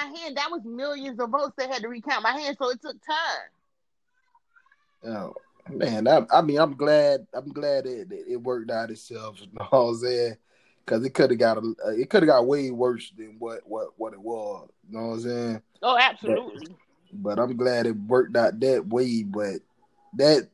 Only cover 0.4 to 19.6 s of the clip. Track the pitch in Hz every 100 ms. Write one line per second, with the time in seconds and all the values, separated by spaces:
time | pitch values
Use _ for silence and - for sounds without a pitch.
0.4 | 302 339 226 233 285 285 269 226 233 269
1.4 | 285 - 254 262 220 240 277 254 220 269
2.4 | 294 - 247 254 302 - - 311 320 151
3.4 | 92 _ _ _ _ _ _ _ _ _
4.4 | _ _ _ _ _ _ 113 107 92 -
5.4 | - _ - 135 - 110 113 151 117 156
6.4 | 160 143 156 131 147 151 147 139 107 123
7.4 | 139 143 147 139 127 120 92 98 - 120
8.4 | 123 123 113 113 113 110 - 113 110 104
9.4 | 101 107 98 131 117 117 123 123 120 107
10.4 | _ _ _ _ - 113 131 - 135 117
11.4 | 117 110 113 110 107 110 135 156 151 131
12.4 | 123 143 131 120 123 120 - 98 110 110
13.4 | 117 113 - 110 90 - 110 101 107 113
14.4 | 104 98 - _ - 110 113 113 120 120
15.4 | 117 110 - _ 240 247 262 - 214 180
16.4 | 254 - 165 185 _ _ _ 101 101 104
17.4 | 127 120 123 120 117 107 104 127 123 120
18.4 | 113 110 131 127 98 123 127 113 101 101
19.4 | 101 87